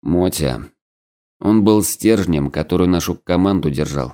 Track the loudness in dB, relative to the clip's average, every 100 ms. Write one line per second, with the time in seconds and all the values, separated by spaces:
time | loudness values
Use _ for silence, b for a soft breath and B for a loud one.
0 | -2 0 0 -2 -4 -4 -10 _ _ _
1 | _ _ _ _ 0 2 4 2 0 -2
2 | 2 2 2 -2 -2 -4 -4 0 2 0
3 | -2 -8 _ 0 2 0 -2 -2 -4 -4
4 | -8